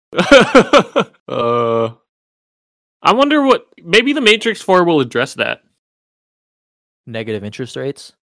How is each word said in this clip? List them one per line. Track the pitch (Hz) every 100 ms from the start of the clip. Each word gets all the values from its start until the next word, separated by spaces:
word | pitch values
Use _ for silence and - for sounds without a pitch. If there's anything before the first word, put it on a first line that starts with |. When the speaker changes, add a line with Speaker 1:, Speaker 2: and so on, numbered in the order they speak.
| _
Speaker 1:
<laughs> | - - 269 - 269 - 277 - 294 190 _ -
Uh, | 123 120 120 117 117 113 117 _ _ _ _ _ _ _ _ _ _
I | -
wonder | 220 285 302
what, | 269 220 - _
maybe | 170 202 247
The | 294
Matrix | 226 220 233 202
Four | - 185
will | 175 160
address | 123 - 165
that. | - 113 - _ _ _ _ _ _ _ _ _ _ _ _ _ _ -
Speaker 2:
Negative | 113 110 107
interest | 104 - 123 135
rates? | 131 143 - _ _ _